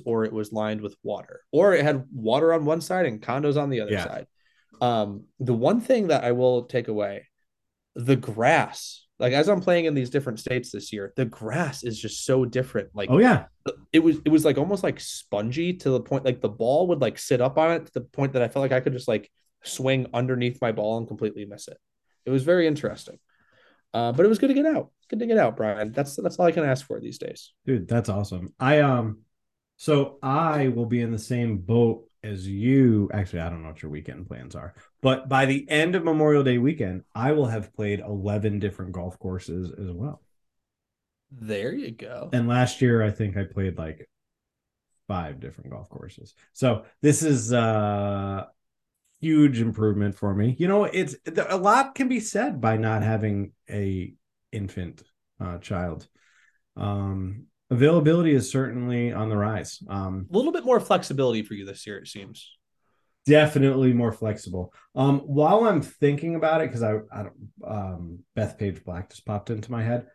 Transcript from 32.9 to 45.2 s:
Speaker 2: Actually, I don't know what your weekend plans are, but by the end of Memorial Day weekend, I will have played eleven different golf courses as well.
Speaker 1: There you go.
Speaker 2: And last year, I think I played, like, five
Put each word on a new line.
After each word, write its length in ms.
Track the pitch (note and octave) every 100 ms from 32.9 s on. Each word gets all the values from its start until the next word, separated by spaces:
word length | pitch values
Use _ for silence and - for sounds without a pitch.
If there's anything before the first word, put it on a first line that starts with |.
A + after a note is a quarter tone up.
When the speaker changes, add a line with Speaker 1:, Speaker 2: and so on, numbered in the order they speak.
| G#2+ G2
Speaker 2:
Actually, 280 | G#2+ F#2 E2+
I 100 | E2
don't 120 | E2+
know 60 | D#2+
what 140 | D#2
your 80 | D#2
weekend 360 | D2+ D#2 C2 F#2
plans 280 | B1 B1+
are, 200 | - - - _ _
but 260 | C3 C3 C3
by 160 | C3+
the 240 | C3+ C#3 -
end 260 | D3+ E3
of 100 | F#3
Memorial 380 | E3 D#3 D3+ C#3+
Day 140 | C3 A#2+
weekend, 460 | C3 D#3 G2 F2+ -
I 180 | G#2+ C3
will 120 | D3+
have 300 | B2+ A2 G2+
played 260 | - G#2 G2+
eleven 600 | G2+ G2+ G2+ G#2 G#2+ G2+
different 320 | G2+ F#2+ F#2+
golf 260 | F2+ F2+ -
courses 520 | F#2+ F#2 - F2 F2+
as 220 | - F#2+
well. 300 | F2 C#3 - _ _ _ _ _ _ _ _ _ _ _
Speaker 1:
There 440 | C3 G#2+ G2+ A#2
you 160 | C4 C#3
go. 400 | A#2 G#2 B2 A#2+
Speaker 2:
And 160 | B2 A#2
last 320 | B2 B2+ -
year, 220 | B2+ A#2
I 80 | G#2+
think 260 | G2+ G#2 F#2+
I 80 |
played, 320 | F#2+ G2+ F#2+ E2+
like, 320 | D#2+ D#2 - _ _ _ _ _ _ _ _ _ -
five 320 | F#2